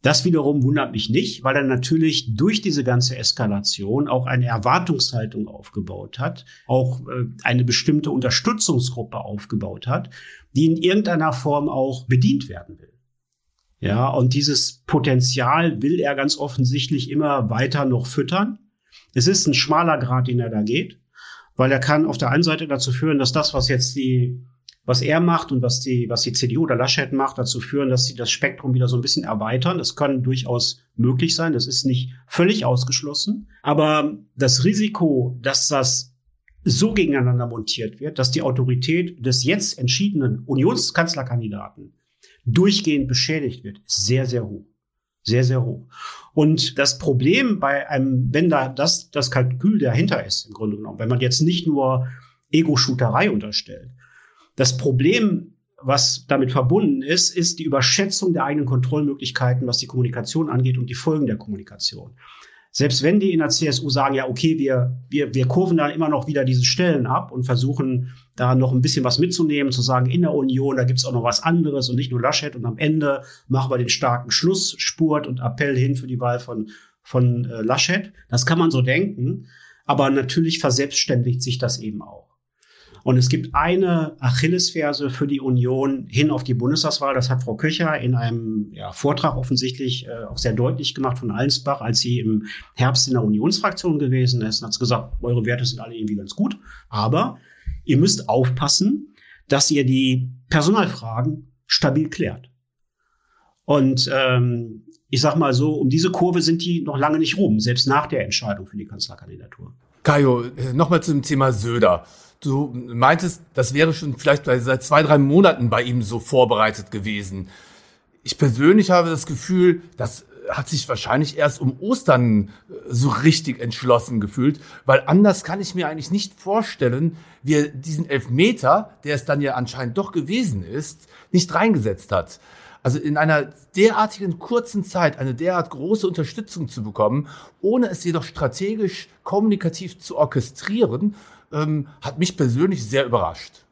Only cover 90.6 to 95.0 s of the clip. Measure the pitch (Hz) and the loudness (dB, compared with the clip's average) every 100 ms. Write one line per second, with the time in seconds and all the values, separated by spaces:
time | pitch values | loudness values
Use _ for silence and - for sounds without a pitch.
90.6 | 127 127 139 - 135 123 120 104 139 - | -2 -2 -6 -4 -4 -4 -4 -2 0 0
91.6 | 143 139 117 107 127 120 110 107 107 - | -2 -4 -2 -2 0 -2 0 -2 -4 -16
92.6 | - - 127 127 139 123 107 107 139 - | -18 0 0 2 0 0 2 2 2 0
93.6 | 202 - 180 151 139 131 127 123 110 107 | -2 -2 -2 0 0 2 2 0 -2 -4
94.6 | 113 - 117 131 | -4 -4 0 -2